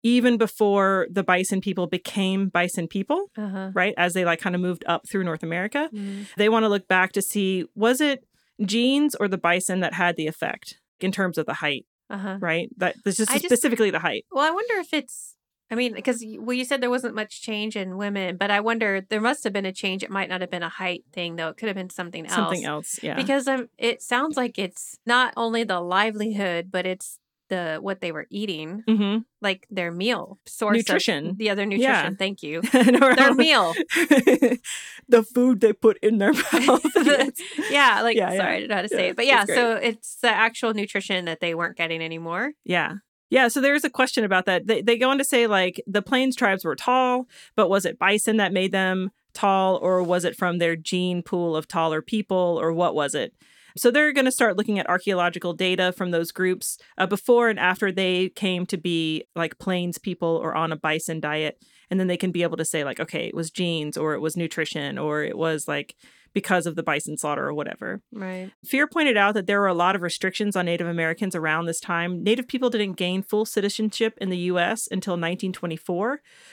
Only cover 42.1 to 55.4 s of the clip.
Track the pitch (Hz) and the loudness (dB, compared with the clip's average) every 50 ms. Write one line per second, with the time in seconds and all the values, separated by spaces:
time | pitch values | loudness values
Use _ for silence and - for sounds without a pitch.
42.1 | 165 165 165 165 170 185 240 294 294 - _ - 180 175 156 - 170 202 - _ | -8 -8 -8 -6 -6 -4 -4 -6 -8 -10 _ -2 -2 0 0 -2 -6 -10 -14 _
43.1 | _ _ _ _ 233 262 254 233 - 285 262 277 285 294 - 277 - - 262 247 | _ _ _ _ 4 4 4 4 4 2 2 2 2 2 0 -2 0 0 0 0
44.1 | - 247 220 196 190 185 180 196 185 175 - 202 220 - 202 233 233 220 247 262 | 2 0 0 2 2 2 2 2 0 0 0 0 0 0 2 2 2 2 2 2
45.1 | 277 277 269 - 285 240 233 220 208 190 180 185 175 - - - 185 208 202 - | 2 2 0 2 2 2 4 4 4 2 2 0 -2 -6 -10 -4 -2 -2 -2 0
46.1 | 269 254 262 262 247 - 247 202 190 185 - 165 135 - - 247 254 262 254 254 | 0 0 2 0 0 0 0 0 0 0 -2 -4 -6 -2 0 0 2 2 2 2
47.1 | 247 254 254 - - - - - _ - 208 170 196 196 180 165 - - 190 190 | 0 -2 -4 -6 -12 -20 -20 -6 _ 2 2 4 4 2 2 -2 -2 0 2 2
48.1 | 208 214 - 226 220 220 202 175 196 190 190 190 190 190 190 185 185 190 185 196 | 2 2 2 2 2 2 2 2 2 0 0 0 0 0 0 2 0 0 -2 -4
49.1 | - _ _ _ _ - - 196 190 190 190 190 185 - - 185 185 185 180 170 | -8 _ _ _ _ 0 2 2 4 4 4 2 2 2 2 2 2 2 2 2
50.1 | 180 180 170 165 - - 190 180 170 175 170 165 165 165 160 - 185 180 180 180 | 0 0 0 -2 -2 -2 -2 -2 0 2 0 0 0 -2 -4 -4 -2 -2 0 0
51.1 | 180 175 170 - 190 175 170 170 156 156 156 - - 170 165 160 156 156 156 - | -2 -4 -4 -4 -2 -2 0 0 -2 -2 -4 -4 -2 0 0 0 0 -2 -4 -2
52.1 | 233 214 208 - 190 185 180 175 170 139 156 165 165 165 175 160 - 151 143 139 | -4 -4 -2 0 0 0 2 2 0 0 0 0 0 2 0 2 2 0 -2 0
53.1 | 156 147 107 - - _ _ _ _ _ _ - _ - - 240 247 294 302 302 | -2 -2 -4 -4 -6 _ _ _ _ _ _ -20 _ 2 2 4 4 6 4 4
54.1 | 269 285 254 254 254 - 262 214 180 190 214 - 208 190 - - 180 180 - 208 | 2 2 2 2 2 2 2 2 2 0 0 0 -2 -2 0 0 -2 0 0 0
55.1 | 190 180 175 175 170 175 | 0 2 2 0 0 -2